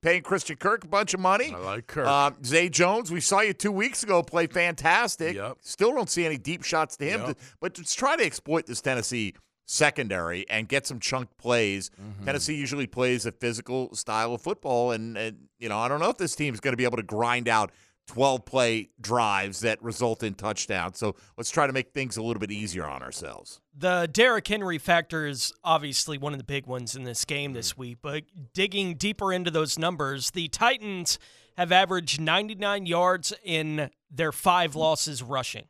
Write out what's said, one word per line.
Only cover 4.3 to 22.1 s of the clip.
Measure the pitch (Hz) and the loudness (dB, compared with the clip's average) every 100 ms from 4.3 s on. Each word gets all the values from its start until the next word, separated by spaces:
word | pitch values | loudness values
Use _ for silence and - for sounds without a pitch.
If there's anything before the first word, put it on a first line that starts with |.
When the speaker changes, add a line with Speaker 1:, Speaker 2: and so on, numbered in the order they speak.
| 170 165 | 0 0
Speaker 1:
fantastic. | 185 175 160 151 190 240 - 165 | 2 0 2 4 4 2 -2 -4
Speaker 2:
Yep. | 98 104 127 | -4 -8 -10
Speaker 1:
Still | - - 214 | -14 2 2
don't | 269 202 | 4 0
see | - 165 | 0 0
any | 143 | 0
deep | 127 175 | -4 -6
shots | - 165 156 - | 0 0 0 -2
to | 147 | -4
him. | 208 | -2
Speaker 2:
Yep. | 135 | -4
Speaker 1:
To, | 139 - - | -6 -12 -8
but | 185 | -8
just | 180 165 - | -6 -6 0
try | 269 320 | 2 2
to | |
exploit | 196 - - 160 - | 2 -2 0 0 0
this | 117 | -4
Tennessee | 143 127 - 123 104 - _ _ - | 0 0 0 -2 -4 -6 _ _ -6
secondary | - 151 143 117 95 85 87 98 | 2 2 2 -2 -2 -2 -4 -2
and | 110 110 | -4 0
get | 135 135 | -2 -2
some | 123 | -6
chunk | - 131 123 _ | -4 -4 -6 _
plays. | 117 120 107 98 90 _ | 0 2 2 0 -6 _
Speaker 2:
Mm-hmm. | 101 101 98 | -16 -8 -4
Speaker 1:
Tennessee | 143 151 | -2 -2
usually | 151 135 143 127 | -2 -4 -4 -4
plays | 123 127 127 113 | 0 2 2 -2
a | |
physical | - 120 113 117 127 127 | -2 -4 -4 -4 -4 -4
style | 107 - 110 113 | -6 -2 0 0
of | 120 | -2
football, | 165 208 151 120 123 | -4 -6 0 2 2
and, | 113 113 110 | 0 -4 -6
and, | 113 101 69 _ | -6 -8 -20 _
you | 117 | -4
know, | 104 | -2
I | 120 | -2
don't | 143 | 0
know | 180 | 0
if | 247 | 0
this | 170 - | -4 -2
team | 147 | -4
is | 110 | -2
gonna | 139 123 | -2 2
be | |
able | 123 117 | 0 0
to | |
grind | 101 107 120 123 120 | -4 0 2 2 4
out | 113 101 _ _ _ - | 4 2 _ _ _ -14
twelve | 117 139 131 | 2 4 4
play | - 131 120 113 104 _ | 0 2 2 2 -4 _
drives | 110 120 110 98 98 95 | 0 2 4 2 -2 -2
that | 113 107 | -2 -2
result | 117 101 120 113 | -4 -2 0 0
in | 113 | -4
touchdowns. | 95 104 101 - 98 87 - | -2 -2 -2 -2 -2 -2 -2
So | 107 - - - | -4 -4 -14 -10
let's | 117 | -2
try | - 143 | 0 2
to | |
make | 131 123 | 0 -4
things | 143 131 | -6 -6